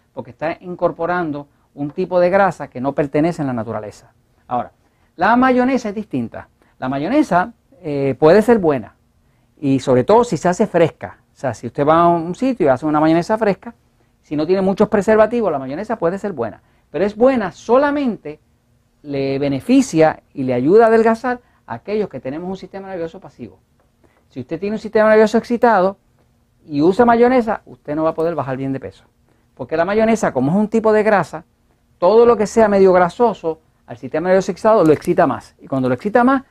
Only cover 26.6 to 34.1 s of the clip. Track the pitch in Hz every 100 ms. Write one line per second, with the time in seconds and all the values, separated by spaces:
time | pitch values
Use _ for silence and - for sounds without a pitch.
26.6 | - 143 160 196 240 233 240 254 226 202
27.6 | - 123 - 151 160 160 165 156 135 131
28.6 | 135 135 95 - _ _ _ _ _ -
29.6 | 127 160 175 214 220 220 175 135 131 196
30.6 | 214 226 220 214 208 202 156 156 - _
31.6 | _ _ _ - 175 220 240 220 202 226
32.6 | 214 202 190 180 175 - 240 185 165 156
33.6 | _ _ - 120 131